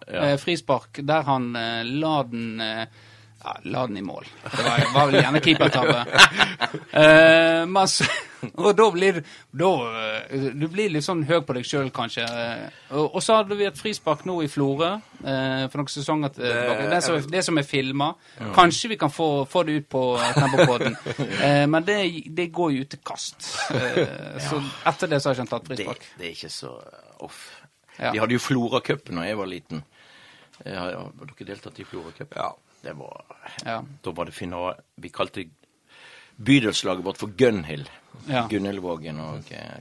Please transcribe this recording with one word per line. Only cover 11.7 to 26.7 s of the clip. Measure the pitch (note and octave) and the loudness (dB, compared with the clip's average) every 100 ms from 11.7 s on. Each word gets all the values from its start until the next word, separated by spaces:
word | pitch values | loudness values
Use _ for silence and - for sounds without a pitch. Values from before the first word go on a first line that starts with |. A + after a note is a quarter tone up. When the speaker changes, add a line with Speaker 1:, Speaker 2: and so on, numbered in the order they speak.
| D3 C3+ | -4 -4
Speaker 2:
kanskje. | C3 A#2 - A#2 | -4 -6 -4 -4
Eh, | A#2+ A#2 A2+ A2 - - | -4 -4 -6 -10 -18 -6
og, | C3+ D3+ F3+ | -2 -2 0
og | |
så | - A3 | 2 4
hadde | G3+ G3+ | 2 -2
vi | G3+ | -4
et | D3 | -4
frispark | A3 G#3 - D3 F#3 | -6 -4 -2 -2 -2
nå | F3 | -4
i | D3 | -4
Florø, | - C#3 C#3 E3 G#3 - - | 0 0 0 -2 -4 -10 -12
eh, | C3+ C3+ C3 C3 C3 | -6 -4 -2 -2 -4
for | C#3+ | -4
noen | C#3+ | -6
sesonger | D3 C#3+ D#3 C#3+ | -6 -2 -2 -2
til-, | C#3+ B2 | -4 -2
Speaker 3:
Det | |
Speaker 2:
tilbake. | A#2 B2 A2 A2 | 0 0 0 0
Det | F3 | 0
som, | F3 D#3+ | 0 -2
Speaker 3:
er | |
vel | C#3 | -2
Speaker 2:
det | F#3 E3+ | -2 0
som | D#3+ | 0
er | C#3+ | 0
filmet. | C#3+ C3 C#3 D3 F3+ - - | -2 -2 -2 -2 -4 -14 -14
Speaker 3:
Ja. | A2 | 2
Speaker 2:
Kanskje | F3+ F3 - A#3 | 6 6 6 -2
vi | G#3 | -2
kan | D3+ | -2
få, | - D#3+ C#3+ C3+ | 0 0 0 0
få | F3+ D#3+ | 0 2
det | |
ut | D3+ D3 | 0 -2
på, | C3+ B2+ A#2+ | 0 2 2
eh, | A#2+ | 2
Tempopodden. | C#3+ C#3 C3+ D#3 A#2+ C3 - C#3+ - | 4 4 6 6 4 0 -4 -8 -6
Speaker 3:
<laughs> | A#2+ G2 | -4 0
Speaker 2:
Eh, | C#3 C#3+ C#3+ | 4 4 4
men | D#3+ F3 | 2 2
det, | G#3 F#3 E3 D3 | 0 0 -4 -8
det | D#3+ F3 | -6 -4
går | E3+ E3+ | 0 0
jo | C3+ C3+ | 0 -4
ut | |
til | - | -10
kast. | - - - - - - - | -12 -10 -12 -12 -10 -8 -4
Eh, | - B2 D3 C#3+ C#3 G2+ C3+ | -2 0 0 -2 -4 -12 -10
Speaker 1:
<laughs> | C#3+ | -6
Speaker 2:
så | D3+ | -6
Speaker 1:
Ja. | C#3 - E3 | -6 -4 -4
Speaker 2:
etter | D#3 F3+ | -2 0
det | C#3+ | 0
så | C#3+ | 0
har | B2+ | -2
ikke | A#2+ | -4
han | |
tatt | A#2+ - | -6 -6
frispark. | B2 F#2+ A#2+ | -8 -8 -10
Speaker 1:
Det, | - - | -16 -14
det | F2 | -12
er | D#2+ | -12
ikke | D#2+ | -14
så | - C2 | -12 -14